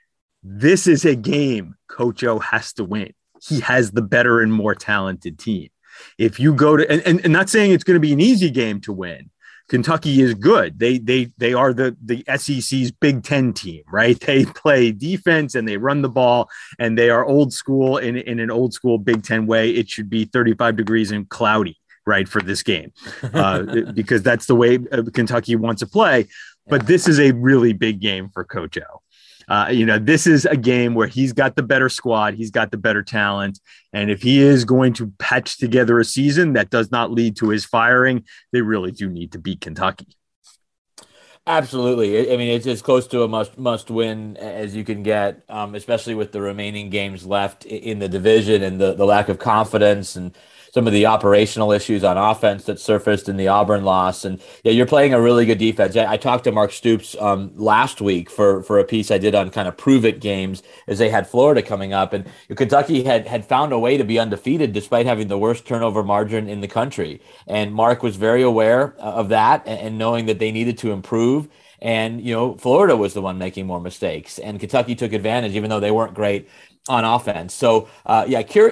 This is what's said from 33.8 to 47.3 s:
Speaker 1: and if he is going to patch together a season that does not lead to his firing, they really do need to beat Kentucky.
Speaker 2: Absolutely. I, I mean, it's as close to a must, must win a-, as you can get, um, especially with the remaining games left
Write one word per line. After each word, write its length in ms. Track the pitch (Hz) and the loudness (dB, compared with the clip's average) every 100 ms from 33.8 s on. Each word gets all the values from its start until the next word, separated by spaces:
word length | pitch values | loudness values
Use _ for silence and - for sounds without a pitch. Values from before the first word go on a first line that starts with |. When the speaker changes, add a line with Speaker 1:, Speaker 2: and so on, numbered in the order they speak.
| _ | _
Speaker 1:
and 180 | 104 104 | -6 -4
if 120 | 101 | -2
he 180 | 123 139 | 2 4
is 240 | 139 131 | 6 6
going 300 | 117 127 131 | 4 2 2
to 180 | 113 110 - | 0 -6 -8
patch 380 | - 123 - - | -4 -2 -4 -6
together 420 | 120 123 117 120 | 0 2 4 4
a 60 | 113 | 2
season 480 | 135 143 147 170 | 0 0 2 2
that 160 | 123 98 | 0 0
does 200 | 120 107 | -2 -2
not 220 | 120 117 | -2 -2
lead 240 | 117 117 101 | 0 -2 0
to 140 | 110 | -2
his 160 | 107 - | -2 -2
firing, 580 | 117 117 127 131 127 - - _ | 0 2 4 2 0 -6 -18 _
they 80 | 123 | -2
really 300 | 107 110 92 | -2 -2 -4
do 180 | - 98 | -8 -8
need 240 | 87 85 | -8 -12
to 60 | 80 | -12
beat 200 | 90 95 | -10 -10
Kentucky. 480 | - 80 95 - - _ _ _ _ _ _ _ _ - - _ _ _ - | -12 -6 -6 -6 -14 _ _ _ _ _ _ _ _ -20 -20 _ _ _ -2
Speaker 2:
Absolutely. 840 | 160 123 131 123 120 104 107 127 | -2 -2 -2 0 2 2 2 2
I, 40 | |
I 40 | 123 | 0
mean, 180 | 120 120 | 0 -2
it's 120 | 127 | -2
as 140 | 113 | -4
close 260 | 139 127 123 | 0 0 2
to 160 | 123 | -2
a 40 | 117 | -2
must, 300 | 110 107 - | -2 -6 -6
must 340 | 123 113 - | -4 -4 -4
win 460 | 113 113 110 107 101 | -2 -2 -4 -12 -14
a-, 40 | |
as 300 | 107 107 104 | -12 -10 -10
you 120 | 107 107 | -8 -8
can 180 | 104 | -6
get, 400 | 104 104 101 - - | -2 -2 -2 -6 -12
um, 260 | 107 101 104 | -12 -10 -10
especially 400 | 110 117 120 110 | -6 -6 -4 -6
with 160 | 104 | -6
the 80 | 104 | -6
remaining 500 | 101 101 104 104 101 | -8 -8 -10 -10 -6
games 360 | 101 98 92 | -6 -6 -8
left 400 | 92 | -4